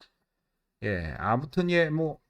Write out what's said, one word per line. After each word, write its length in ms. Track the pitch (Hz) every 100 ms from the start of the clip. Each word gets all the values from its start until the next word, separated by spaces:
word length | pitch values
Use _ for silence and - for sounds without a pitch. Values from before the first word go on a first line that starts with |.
| - _ _ _ _ _ _ _
예, 320 | 107 92 80 64
아무튼, 520 | 98 120 147 185 175
예, 200 | 175 160
뭐 340 | 156 160 -